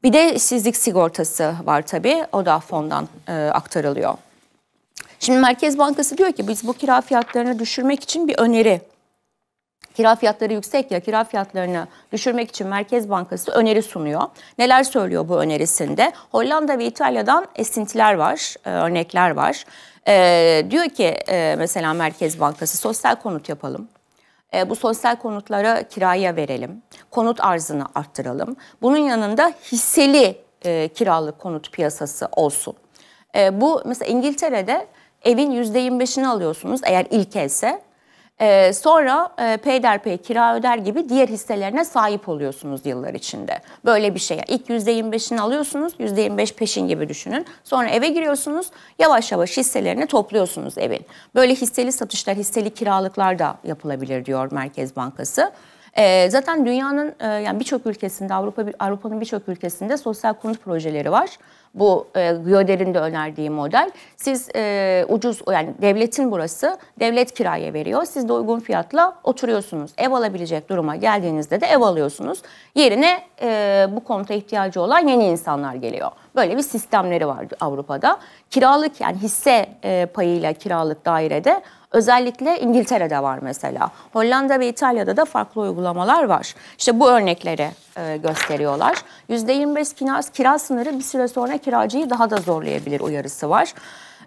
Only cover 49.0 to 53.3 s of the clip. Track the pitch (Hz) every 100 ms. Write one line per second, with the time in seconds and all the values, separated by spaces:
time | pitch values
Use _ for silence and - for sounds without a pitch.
49 | 320 262 233 180 175 - 254 - 196 202
50 | 302 226 202 214 180 - - - 117 -
51 | - - - 240 254 262 233 - 247 254
52 | 214 - - 196 208 233 214 220 208 190
53 | 190 190 190